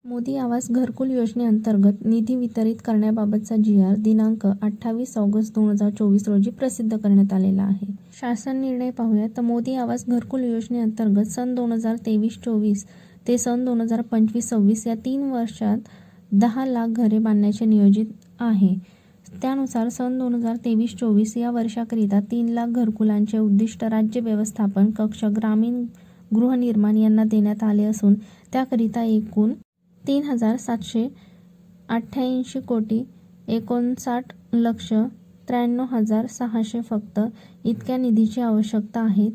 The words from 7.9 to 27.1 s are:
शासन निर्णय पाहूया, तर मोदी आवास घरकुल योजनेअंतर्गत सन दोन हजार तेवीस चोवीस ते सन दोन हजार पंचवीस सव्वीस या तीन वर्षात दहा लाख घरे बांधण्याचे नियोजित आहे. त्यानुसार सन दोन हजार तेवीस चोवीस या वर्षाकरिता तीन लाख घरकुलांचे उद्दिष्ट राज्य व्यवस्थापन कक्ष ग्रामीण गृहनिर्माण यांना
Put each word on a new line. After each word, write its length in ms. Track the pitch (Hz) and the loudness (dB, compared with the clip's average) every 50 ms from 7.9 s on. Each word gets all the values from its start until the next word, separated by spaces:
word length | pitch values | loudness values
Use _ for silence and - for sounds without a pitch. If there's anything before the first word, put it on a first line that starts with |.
| 196 - - - - - | -10 -12 -16 -20 -18 -10
शासन 360 | 262 240 240 220 - 262 262 | -6 -6 -6 -4 -4 -6 -4
निर्णय 340 | 262 269 262 254 247 254 254 | -4 -4 -4 -4 -4 -4 -6
पाहूया, 360 | 247 247 233 226 220 208 214 | -4 -4 0 0 0 0 0
तर 140 | 226 220 - | -2 -4 -4
मोदी 340 | 240 233 233 240 233 262 262 | -2 -2 -2 -2 -2 -4 -4
आवास 300 | 262 247 233 240 247 - | -4 -2 -4 -4 -6 -2
घरकुल 360 | 247 247 233 233 - 269 262 254 | -2 -2 -2 -2 -4 -6 -4 -2
योजनेअंतर्गत 840 | 240 226 226 226 - 240 240 226 220 220 - 226 214 196 196 208 | -2 -4 -4 -4 -4 -4 -2 -2 -2 -2 0 0 2 4 2 2
सन 260 | 214 - - 247 254 247 | 0 -2 -4 -4 -4 -2
दोन 160 | 247 240 233 | -2 -2 -2
हजार 240 | 233 226 226 220 226 233 - | -2 -2 -2 -2 -4 -4 -2
तेवीस 340 | 226 220 214 214 233 233 - - | -2 0 0 0 -2 -4 -6 -6
चोवीस 400 | 240 226 214 214 214 202 202 - - - - - - - - _ | -2 -2 0 2 0 0 -2 -4 -14 -20 -20 -20 -20 -20 -10 _
ते 100 | - 247 | -2 -2
सन 280 | 240 - 247 240 247 254 | 0 0 -2 -2 -2 -2
दोन 160 | 254 240 226 | -2 -2 -2
हजार 200 | 226 226 226 226 | 0 0 -2 -2
पंचवीस 480 | 233 - 226 220 220 220 214 240 226 - | -2 -2 0 0 2 2 0 -4 -4 -2
सव्वीस 360 | 240 220 202 202 226 220 - | 0 2 4 4 2 2 -2
या 80 | 233 226 220 - | -6 -6 -4 -4
तीन 240 | 262 262 277 277 269 | -6 -4 -4 -4 -4
वर्षात 460 | 262 240 233 226 - - 226 208 208 - - - - - - - - - - - | -4 -4 -4 -6 -6 -4 -2 -2 -2 -2 -4 -12 -20 -20 -20 -20 -20 -20 -8 0
दहा 340 | 202 196 220 240 220 269 269 | 2 4 4 4 2 -2 -2
लाख 220 | 262 247 233 226 | -2 -2 -2 -2
घरे 320 | 233 226 233 233 214 214 220 | -2 0 0 2 2 2 2
बांधण्याचे 460 | 226 220 214 208 202 208 208 - 226 | 2 2 2 2 2 2 0 0 2
नियोजित 400 | 220 220 208 202 202 196 214 220 214 - - - _ - - | 4 4 6 6 6 6 4 2 -4 -8 -18 -20 _ -10 -4
आहे. 360 | 240 233 220 190 196 185 185 - - - - _ _ _ _ _ _ - - - | -2 0 2 4 4 4 2 0 -4 -12 -20 _ _ _ _ _ _ -20 -12 -6
त्यानुसार 480 | - 262 269 277 269 262 - 233 226 240 | -4 -2 -2 -2 -4 -2 -2 -2 -2 -2
सन 280 | 240 - 247 247 254 254 | -4 -4 -4 -4 -2 -2
दोन 160 | 254 247 240 | -2 -2 -2
हजार 200 | 240 233 226 226 233 - | -2 -2 -2 -4 -2 -2
तेवीस 300 | 247 226 220 233 233 - 185 | 0 0 2 0 0 -4 -2
चोवीस 380 | 240 226 208 202 220 214 - | 0 4 4 4 2 2 -2
या 140 | 240 233 240 | -4 -4 -2
वर्षाकरिता 680 | 240 240 226 226 202 233 233 220 233 226 214 202 202 202 202 - | -2 -2 -2 -2 -4 -4 -6 -4 -2 -2 0 2 2 0 0 0
तीन 180 | 240 240 233 233 | -2 -2 -2 0
लाख 180 | 233 233 233 | -2 -2 -2
घरकुलांचे 680 | 240 233 247 240 220 214 - 214 214 208 208 214 214 - | -2 0 0 0 0 0 2 2 2 2 2 0 0 0
उद्दिष्ट 460 | 220 220 208 202 202 220 220 - - 226 | 0 2 4 4 4 2 0 -2 -4 -4
राज्य 360 | 220 220 220 220 214 220 247 | -2 0 0 0 0 -2 -4
व्यवस्थापन 680 | 233 226 214 208 214 208 - - 208 196 196 196 202 214 220 | -2 0 0 0 -2 -4 -2 -2 -2 0 2 2 2 2 2
कक्ष 280 | - 214 214 214 - 220 214 208 | 0 -2 -4 -2 -2 -2 -2 0
ग्रामीण 460 | 220 220 214 214 214 226 240 247 247 240 233 - - - - - - - - 214 | 0 0 0 2 2 0 0 -2 -4 -6 -8 -10 -18 -20 -20 -20 -20 -6 0 2
गृहनिर्माण 600 | 220 240 254 254 247 247 240 220 214 208 208 214 | 2 4 2 2 0 0 2 2 2 2 4 4
यांना 260 | 214 220 220 | 4 4 4